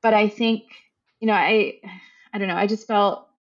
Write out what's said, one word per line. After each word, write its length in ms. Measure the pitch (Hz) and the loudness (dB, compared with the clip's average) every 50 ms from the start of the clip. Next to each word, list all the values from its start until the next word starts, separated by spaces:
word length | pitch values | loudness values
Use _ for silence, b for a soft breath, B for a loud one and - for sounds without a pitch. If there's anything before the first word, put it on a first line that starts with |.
But 120 | - 226 220 | 2 2 2
I 160 | 208 214 208 | 4 2 0
think, 340 | 208 - 233 226 226 214 - B B B B B _ _ _ _ _ _ | 0 -2 0 0 0 -2 -4 B B B B B _ _ _ _ _ _
you 80 | 226 220 | -2 0
know, 60 | 208 | 0
I, 460 | 190 156 160 220 220 202 202 - - - 196 180 185 B B B B B B - | 2 2 2 2 2 2 0 -4 -12 -20 -20 -20 -20 B B B B B B -8
I 40 | 196 | -6
don't 100 | 202 190 | -6 -4
know, 80 | 170 | -2
I 120 | 175 196 202 | -2 -2 -2
just 200 | 220 214 - - | -2 -4 -6 -2
felt, 400 | 226 202 202 202 - - - _ _ _ _ _ _ | 0 2 2 2 0 -4 -12 _ _ _ _ _ _